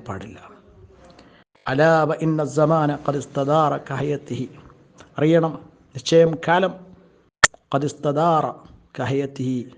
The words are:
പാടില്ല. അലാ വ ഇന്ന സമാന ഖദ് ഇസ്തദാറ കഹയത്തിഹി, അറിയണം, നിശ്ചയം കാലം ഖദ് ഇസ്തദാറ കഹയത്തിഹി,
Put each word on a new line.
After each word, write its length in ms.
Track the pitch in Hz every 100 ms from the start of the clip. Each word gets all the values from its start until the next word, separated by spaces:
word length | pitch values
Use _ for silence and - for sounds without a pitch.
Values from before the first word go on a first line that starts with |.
| -
പാടില്ല. 320 | 95 110 - - - - - - - - - - - _ _ -
അലാ 200 | 135 160 160 151
വ 40 | 156 160
ഇന്ന 180 | 156 143 139
സമാന 340 | 156 160 147 143 -
ഖദ് 160 | 143
ഇസ്തദാറ 500 | 131 143 139 156 147 139 -
കഹയത്തിഹി, 580 | 135 147 143 - 123 123 - - - _ - - -
അറിയണം, 360 | 151 165 160 143 - _ _
നിശ്ചയം 380 | 131 - 165 165 156 -
കാലം 280 | 175 185 - - - _ _ _ _ - - -
ഖദ് 160 | 139 143
ഇസ്തദാറ 540 | - 147 143 170 160 131 - - - _ -
കഹയത്തിഹി, 600 | 123 139 135 135 127 127 110